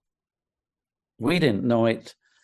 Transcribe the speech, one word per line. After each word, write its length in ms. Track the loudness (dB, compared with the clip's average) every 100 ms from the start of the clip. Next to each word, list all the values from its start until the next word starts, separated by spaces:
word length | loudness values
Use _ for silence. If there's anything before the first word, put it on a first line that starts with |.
| _ _ _ _ _ _ _ _ _ _ _ -8
we 200 | -2 0
didn't 260 | 0 0
know 220 | 0 2 2
it. 280 | -2 -8 -20 _ _